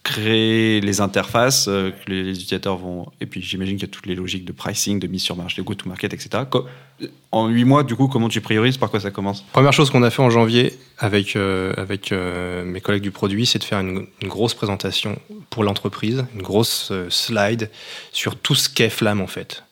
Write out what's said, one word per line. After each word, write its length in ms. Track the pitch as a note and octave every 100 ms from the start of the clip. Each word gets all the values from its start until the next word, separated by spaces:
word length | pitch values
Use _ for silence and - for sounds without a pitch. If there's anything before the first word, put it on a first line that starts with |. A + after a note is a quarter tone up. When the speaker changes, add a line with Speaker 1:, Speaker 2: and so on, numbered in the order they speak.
Speaker 1:
créer 800 | - A2+ G#2+ A2 A2 A2+ A2 G#2+
les 200 | G2+ G2
interfaces, 640 | G2+ G2 F#2 A#2 B2 C#3 -
euh, 220 | G2 F#2+
que 200 | F#2 -
les, 120 | F#2+
les 80 | F#2
utilisateurs 440 | F#2 - F#2+ G2 F#2
vont, 300 | F#2 F2+ F2 _
et 60 | -
puis 160 | -
j'imagine 340 | F#2 F#2+ F#2+ G2
qu'il 100 | G2
y 40 |
a 20 |
toutes 140 | - G2
les 80 | F2+
logiques 280 | F#2 F#2+
de 80 | F2+
pricing, 460 | F2 F#2 G#2 - G2+
de 80 | F2+
mise 160 | F#2
sur 140 | - F2+
marché, 260 | F2 -
de 40 | F#2+
go-to-market, 460 | - F#2 F2+ G#2
et 60 | F2
cetera. 260 | - G2+
Co-, 220 | C3+ B2+ - - - _ - - _
en 160 | A2+ A2
huit 160 | A#2
mois, 180 | B2 C#3
du 140 | D3 A2+
coup, 100 | C3+
comment 220 | B2+ A2+
tu 120 | A2
priorises ? 380 | - A2 A#2+ C3
Par 100 | G#2+
quoi 120 | -
ça 100 | G2+
commence ? 340 | G2 G2 G2+ -
Speaker 2:
Première 200 | - C#3
chose 180 | C#3 C#3+
qu'on 140 | C3
a 60 | A#2+
fait 120 | -
en 80 | C3
janvier 420 | A#2 A2+ A#2+ B2+ - - -
avec, 380 | G#2+ G#2 G2
euh, 400 | G#2+ G2 F#2+ F#2+ G2
avec, 360 | G2 G2 -
euh, 520 | F#2+ F2+ F2+ F2+ F2+
mes 160 | F2+ F#2
collègues 220 | - G2+
du 80 | G2+
produit, 360 | F#2 G#2 G2+ B2+
c'est 120 | G#2
de 60 |
faire 160 | - G#2
une, 260 | F#2+ F#2 G2+ _
une 60 | G2
grosse 260 | F#2+ A#2
présentation 640 | - G#2 G2 G2 F#2 G#2+ - - G#3 E3
pour 140 | -
l'entreprise, 600 | G#2 G2 G2+ - G#2+ B2+ B2+
une 80 | A2
grosse, 480 | F#2 G2 A#2 - -
euh, 180 | G2 F2+
slide 580 | - - A2 G2+ A#2 G#2+ - - - -
sur 240 | - - -
tout 180 | -
ce 160 | C#3 -
qu'est 200 | - A2+
Flamme, 300 | - G#2+ G#2
en 60 | F#2
fait. 380 | - - - -